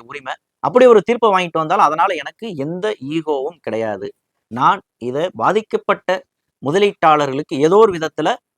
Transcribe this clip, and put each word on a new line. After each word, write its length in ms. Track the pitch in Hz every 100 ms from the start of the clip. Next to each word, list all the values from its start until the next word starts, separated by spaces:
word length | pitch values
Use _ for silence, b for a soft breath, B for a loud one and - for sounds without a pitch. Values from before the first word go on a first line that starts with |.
| 117
உரிமை. 280 | 143 131 - _ _
அப்படி 260 | - 247 254
ஒரு 160 | 214
தீர்ப்பை 280 | 202 247 220
வாங்கிட்டு 300 | 185 175 160
வந்தாலும் 240 | 156 - 147
அதனால 240 | 160 190
எனக்கு 320 | 160 147 - 220 156
எந்த 300 | 147 180 214 208 135
ஈகோவும் 500 | 160 156 143 143 170
கிடையாது. 460 | 117 110 110 98 101 - _ _ _
நான் 300 | 117 156 190 - _
இதை 260 | 120 135 180 113
பாதிக்கப்பட்ட 720 | 131 202 214 214 - 185 - 185 - _ _ _
முதலீட்டாளர்களுக்கு 920 | 135 190 208 - 165 151 139 131 - 135
ஏதோ 180 | 156 202
ஒரு 140 | 220
விதத்துல 380 | 170 156 - 165 247 _